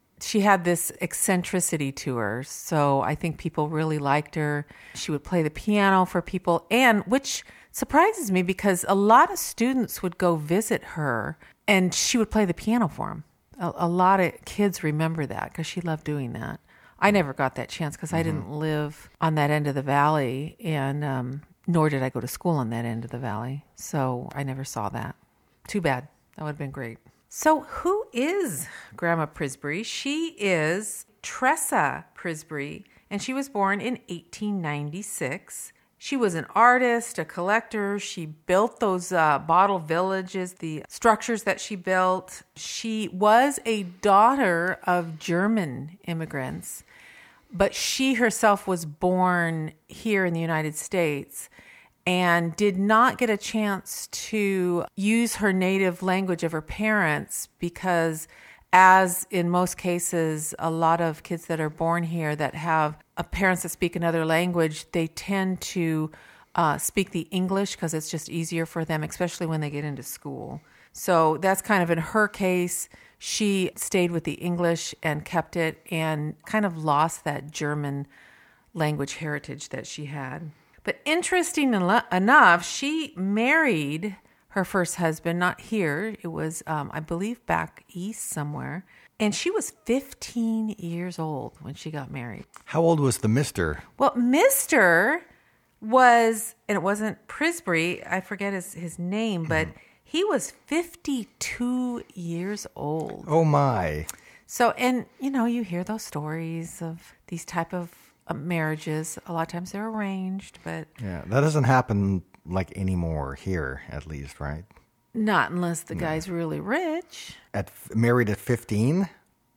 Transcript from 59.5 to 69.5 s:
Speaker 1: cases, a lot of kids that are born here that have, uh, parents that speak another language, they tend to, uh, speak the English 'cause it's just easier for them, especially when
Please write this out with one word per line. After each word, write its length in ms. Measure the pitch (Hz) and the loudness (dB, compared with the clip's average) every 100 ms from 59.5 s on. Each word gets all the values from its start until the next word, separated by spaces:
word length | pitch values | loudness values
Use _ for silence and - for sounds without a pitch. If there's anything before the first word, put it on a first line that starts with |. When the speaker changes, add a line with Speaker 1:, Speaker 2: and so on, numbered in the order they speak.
| 180 180 - | 2 2 0
Speaker 1:
cases, 800 | 185 175 - 170 160 156 156 - | -2 -2 -2 0 0 -2 -6 -4
a 100 | 165 | -4
lot 320 | 165 165 170 | 2 2 4
of 220 | 165 151 | 2 -4
kids 240 | - 165 - | -6 -8 -4
that 120 | 160 | -4
are 100 | 156 | -4
born 340 | 156 165 170 | -2 -2 0
here 320 | 165 170 156 151 | -2 -2 -2 -2
that 180 | 147 | -4
have, 420 | 156 165 160 151 151 _ - | -4 0 2 0 -2 _ -10
uh, 60 | |
parents 400 | - 170 190 175 | -8 0 2 2
that 60 | 170 | -2
speak 260 | - 175 175 | -4 -4 0
another 280 | 165 165 | 0 2
language, 640 | 160 160 180 175 160 156 - | 2 2 2 2 0 -2 -6
they 160 | 175 165 | -2 -2
tend 540 | - - 196 190 180 | -4 -4 -2 0 -2
to, 500 | - 185 165 160 156 - - - _ | -4 -2 0 0 -2 -8 -20 -20 _
uh, 240 | - 160 147 | 0 2 2
speak 320 | - - 185 | -2 -2 -2
the 180 | 180 - | -4 -4
English 440 | 185 185 196 202 - | -2 0 0 -2 -4
'cause 180 | 165 | -4
it's 180 | 160 156 | -4 -6
just 180 | 160 - | -8 -6
easier 380 | 165 165 165 165 | -6 -4 -4 -4
for 180 | 170 160 | -4 -4
them, 160 | 156 | -2
especially 460 | 151 - 180 - | -4 -4 -4 -4
when 140 | 165 | -4